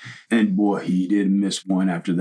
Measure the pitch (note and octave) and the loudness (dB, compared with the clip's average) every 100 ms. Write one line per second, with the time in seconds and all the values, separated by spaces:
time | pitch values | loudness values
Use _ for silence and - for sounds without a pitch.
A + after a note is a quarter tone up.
0 | A#2+ - - A#2 G#2 F#2 G#2 G2 E2 F#2 | -20 -18 -2 2 2 2 0 0 0 0
1 | F#2 G2+ F#2+ G2 G2 - F#2 F#2+ F#2+ F2 | 0 0 2 2 0 -4 -4 -2 0 -2
2 | F2+ F2 | -2 -2